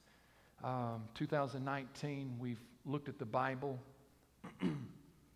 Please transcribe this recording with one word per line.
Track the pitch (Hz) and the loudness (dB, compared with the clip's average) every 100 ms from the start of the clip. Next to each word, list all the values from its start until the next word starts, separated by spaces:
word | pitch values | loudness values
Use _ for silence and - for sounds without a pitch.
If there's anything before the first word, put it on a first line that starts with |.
| - - - - - - | -20 -20 -20 -20 -20 -6
Um, | 127 127 117 113 110 | -2 0 0 0 -4
two | - 151 | -2 4
thousand | 151 139 131 | 4 4 2
nineteen, | 135 139 127 - 147 139 135 120 | 0 0 -2 -4 -2 0 -2 -2
we've | 123 110 - - - | -2 -4 -8 -10 -2
looked | 143 143 | -2 -2
at | 131 | -4
the | 117 | 2
Bible. | 127 131 131 139 127 | 4 4 2 0 -2
<clears throat> | - - - - - - - - 180 147 120 - - - - | -6 -16 -20 -20 -20 -16 -14 0 2 2 -2 -10 -18 -20 -20